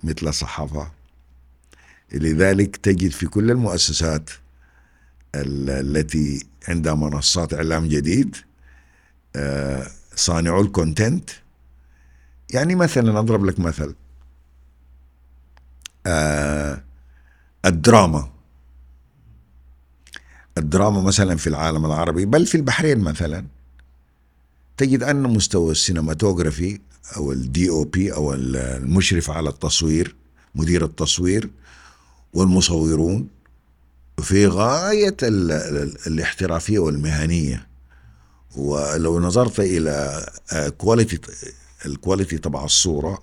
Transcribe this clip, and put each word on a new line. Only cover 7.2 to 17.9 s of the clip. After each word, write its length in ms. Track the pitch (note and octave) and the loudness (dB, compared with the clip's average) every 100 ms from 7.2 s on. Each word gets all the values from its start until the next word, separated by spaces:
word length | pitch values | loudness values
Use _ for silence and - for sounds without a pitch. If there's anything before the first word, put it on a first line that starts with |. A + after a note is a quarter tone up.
| - F2 E2 | -2 0 -2
إعلام 340 | D2+ D#2+ D#2+ D#2+ | -2 -2 0 0
جديد، 480 | D2+ C#2+ G#2+ B2+ - - _ - - _ _ _ _ _ C#2 | 0 2 0 0 -4 -18 _ -20 -20 _ _ _ _ _ -6
آه، 520 | C#2+ C#2 C#2 C2+ C2+ - - - | -4 -4 -4 -6 -8 -16 -14 -4
صانعو 460 | - E2 E2+ F2+ | -2 0 2 2
الكونتنت. 680 | G#2 - D#2+ D#2 A2 E3 - - - _ - - _ _ _ - - - - | 2 0 0 0 0 0 -6 -16 -20 _ -20 -20 _ _ _ -20 -20 -20 -6
يعني 220 | B2+ D#3 F#3 | -2 0 2
مثلًا 440 | E3+ C3+ A#2 G#2+ | 2 4 4 4
أضرب 260 | A2+ A2 F#2+ | 2 2 2
لك 140 | F#2 | 0
مثل، 360 | E2+ D#2 D2 - - - - _ _ _ - _ _ - - _ _ - _ - - - - _ F#2 | -2 -2 -6 -10 -20 -20 -20 _ _ _ -20 _ _ -20 -20 _ _ -20 _ -20 -20 -20 -20 _ -2
آه، 760 | D#2+ D2+ D2+ D2 D2 D2 C2+ - - - - _ _ _ _ F#2 | 0 2 0 0 -2 -4 -6 -12 -20 -20 -20 _ _ _ _ 0
الدراما. 680 | E2+ F#2+ | 4 6